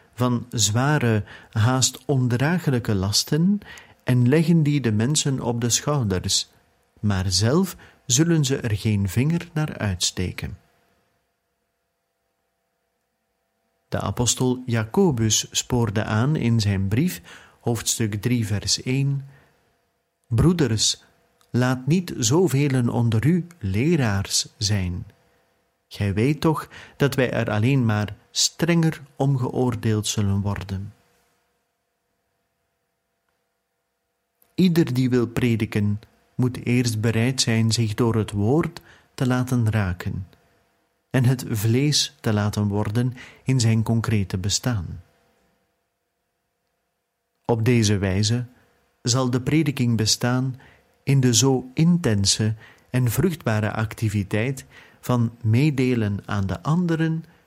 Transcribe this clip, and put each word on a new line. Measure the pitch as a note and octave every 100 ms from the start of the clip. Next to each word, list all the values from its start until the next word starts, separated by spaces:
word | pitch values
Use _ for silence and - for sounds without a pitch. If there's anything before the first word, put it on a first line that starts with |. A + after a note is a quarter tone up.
| _
van | - B2 A#2+ -
zware, | A#2+ G#2+ A2+ C#3 D3+ A#2+ G#2+ - - -
haast | A2 A2+ C3 - -
ondraaglijke | - C3+ B2 A#2+ C#3+ F3 D3+ B2 A2
lasten | G2 G2 - - D3+ F3+ G3+ - - - _
en | - B2 B2
leggen | D#3 D#3+ E3+
die | D3 D3
de | A#2
mensen | G#2+ B2 D3+ D3 C3
op | A#2+ A#2
de | A#2+
schouders, | - - D3 G#2+ F2+ F#2+ - - _ _ _ _ _
maar | G#2 F#2+ F#2+
zelf | F#2 A2+ E3 F#3+ - - _ -
zullen | B2 E3+ D#3+
ze | C3+ C3+
er | A2 G#2
geen | A2 G#2 G2
vinger | A#2 D3 E3+ -
naar | D3+ D3+ -
uitsteken. | G#2 F2+ - - F2+ - - - _ _ _ _ _ _ _ _ _ _ _ _ _ _ _ _ _ _ _ _ _ _ _ _ _ _ _ _ _ _ _ _ _
De | G2
apostel | G2 - A#2+ - B2+ B2 -
Jacobus | A2+ A2 G3+ F#3+ A#2 A2 - -
spoorde | - - A#2+ A#2 G#2
aan | - G#2+ B2+ D#3
in | A#2 A#2
zijn | G2+ F#2+ G2
brief, | G#2+ F3+ - - - - _
hoofdstuk | A#2+ A2+ - - A2 G#2
drie, | A#2 B2 G2+
vers | G2+ G2 -
één: | B2+ C3+ C#3 C#3 - - _ _ _ _ _ _ _ _ _
"Broeders, | A2+ D#3+ F3 B2+ A2 - - _ _ _ _ _
laat | A#2+ B2+ B2+ C#3
niet | F#3 F3 -
zovelen | A2+ D#3 F3 C3 C#3+ C3 A#2
onder | A2 A#2 A2 C#3+
u | F3 D#3+ -
leraars | G2 G2+ D3 E3+ A#2 G2 F#2+ - - -
zijn. | G2+ G2+ F2+ F2+ - _ _ _ _ _ _ _ _
Gij | - G2+
weet | F#2+ C3 D3+
toch | E3 D3 - - - -
dat | C#3+
wij | C#3 B2+
er | A#2 A2
alleen | G#2+ A#2+ C#3
maar | A2+ G#2 G#2 - _
strenger | - - - E3 E3+ D#3+ - - -
om | C#3 C3
geoordeeld | B2+ - B2 G#2+ A2 G#2+ G#2
zullen | - G2+ G2
worden." | G2+ F#2+ F#2+ F#2+ G2+ - _ _ _ _ _ _ _ _ _ _ _ _ _ _ _ _ _ _ _ _ _ _ _ _ _ _ _ _ _ _ _ _ _ _ _
Ieder | - F#3 E3 D3+
die | B2+ B2+
wil | B2 A2+
prediken, | - B2 A2 G#2+ G#2+ G#2 G#2 - _ _
moet | - B2 B2+
eerst | - B2 A#2+ A2
bereid | A2+ A2 A#2+ C3+
zijn | - A2+ A2+
zich | A2 A2
door | G#2+ A#2
het | G#2+ F#2+
woord | G2+ G#2 D3+ E3+ - - - _
te | - B2+
laten | B2+ B2 B2 A2
raken | A2 F#2+ F2 G2 F#2 F2+ _ _ _ _ _ _ _ _
en | C3
het | B2 B2+ -
vlees | A2 A2 B2 D3 - - -
te | A2+
laten | G#2 G#2 G#2+ G#2
worden | G2+ G#2 A2+ B2 A#2 - -
in | - C3
zijn | A2+ A2+
concrete | A2 A#2 G#2+ G#2+ F#2+ F#2+
bestaan. | G2 - B2+ A2 D#2 - - _ _ _ _ _ _ _ _ _ _ _ _ _ _ _ _ _ _ _ _ _ _ _
Op | - A2+
deze | A2 A#2+ G#2 G2+
wijze | F#2+ F#2+ G#2+ B2 A#2+ _ _ _ _ _
zal | B2+ B2+ B2+
de | B2+
prediking | C3 D#3 D3 - A#2+ A2+
bestaan | A2 - B2 B2+ C3 B2 - _ _ _
in | - C#3
de | B2
zo | A2 C3+ C3 B2+
intense | - E3 F3 B2 G2+ G2 - A2 A2 - - _
en | B2+ B2
vruchtbare | A#2+ F#3 D#3 A#2+ G#2+ G#2+
activiteit | A2 A2 - A2 G#2+ F2+ G#2+ B2 C#3 - - - _
van | - B2 A2+ -
meedelen | A2 A#2 D#3 C3 B2+ A#2+ G#2 G2
aan | - G2+ F#2+
de | F#2+
anderen | C#3 E3+ F3 D#3+ D#3+ D#3+ - _